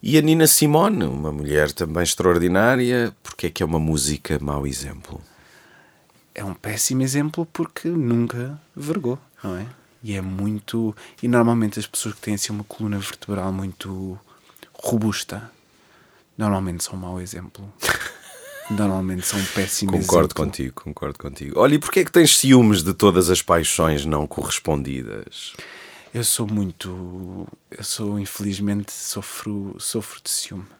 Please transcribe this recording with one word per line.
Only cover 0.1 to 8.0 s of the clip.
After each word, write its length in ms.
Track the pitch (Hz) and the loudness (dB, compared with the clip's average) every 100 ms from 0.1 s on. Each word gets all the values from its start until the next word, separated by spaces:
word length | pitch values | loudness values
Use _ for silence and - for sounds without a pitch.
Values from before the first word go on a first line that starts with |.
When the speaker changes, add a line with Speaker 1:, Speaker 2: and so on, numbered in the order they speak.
| 156 | 6
Speaker 1:
a 40 | |
Nina 260 | 151 160 160 | 6 6 6
Simone, 580 | - 151 151 196 214 | 6 6 6 4 2
uma 280 | 82 65 76 | -2 -2 -4
mulher 400 | 73 73 76 76 | -4 0 2 2
também 300 | 73 85 78 | 0 -4 0
extraordinária, 1080 | 85 - 90 85 87 90 113 131 123 123 117 - | -2 2 4 4 4 4 4 4 2 0 0 -4
porque 240 | - - 87 | -18 -6 -6
é 20 | |
que 120 | - | -2
é 40 | 85 | 0
uma 120 | 80 | 0
música 580 | 78 78 71 76 - 76 | 2 0 0 -4 -2 -4
mau 260 | 71 71 69 | -2 -4 -4
exemplo? 540 | 64 69 67 - - - _ _ - _ _ _ _ _ _ _ | -6 -10 -12 -14 -18 -18 _ _ -20 _ _ _ _ _ _ _
Speaker 2:
É 100 | - | -12
um 100 | 98 | -12
péssimo 480 | 92 - 107 - 131 | -10 -8 -4 0 0
exemplo 440 | 131 139 147 156 165 | 0 0 -2 -2 -6
porque 360 | - 165 - 165 | -4 -6 -4 -4
nunca 720 | 170 | 0